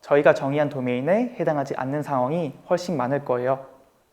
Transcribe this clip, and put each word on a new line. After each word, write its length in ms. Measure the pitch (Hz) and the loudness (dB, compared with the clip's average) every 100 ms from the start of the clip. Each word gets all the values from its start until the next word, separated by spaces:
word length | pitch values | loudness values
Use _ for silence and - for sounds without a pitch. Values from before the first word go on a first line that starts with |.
저희가 320 | - 147 156 | 4 4 6
정의한 360 | 151 139 143 147 | 4 2 0 0
도메인에 680 | 139 127 123 139 202 247 - | 0 -2 -2 2 0 0 -2
해당하지 360 | 165 147 139 - | -2 0 -2 -4
않는 280 | 131 147 | -4 -4
상황이 540 | 147 139 123 165 160 - - | -2 -2 0 -2 -4 -8 -4
훨씬 280 | 175 175 160 | -4 -2 -4
많을 280 | 123 139 143 | -2 -2 -2
거예요. 400 | 123 127 135 135 - _ _ _ | -2 0 -2 -4 -20 _ _ _